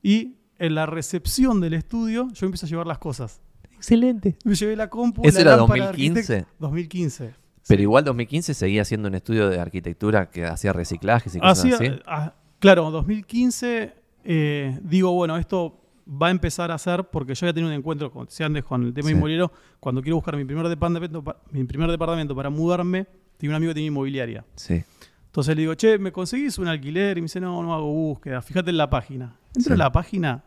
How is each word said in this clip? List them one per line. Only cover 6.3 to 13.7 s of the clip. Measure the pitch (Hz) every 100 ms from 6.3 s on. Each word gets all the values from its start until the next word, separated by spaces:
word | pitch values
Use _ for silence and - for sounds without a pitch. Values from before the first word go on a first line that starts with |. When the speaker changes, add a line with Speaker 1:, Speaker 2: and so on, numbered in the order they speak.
| 104
Speaker 1:
arquitecto. | - _
Dos | 151
mil | 160 165
quince. | 180 160 - 120 - _ _ -
Speaker 2:
Pero | 98
Speaker 1:
Sí. |
Speaker 2:
igual | 101 123
dos | 147 120
mil | 117
quince | 151 175
seguía | 147 95 104 101
siendo | 110 104
un | 92
estudio | - 113 101
de | 90
arquitectura | 85 90 85 82 104 107 90
que | 87 85
hacía | 80 101
reciclajes | 90 82 85 98 117 98 85
y |
cosas | 185 190
Speaker 1:
Hacía, | 254 233
Speaker 2:
así. | 135 135 -
Speaker 1:
ah, | 156 156 _ _ _
claro, | 196 180 160
dos | 151 147
mil | 214 196
quince, | 233 247 - 247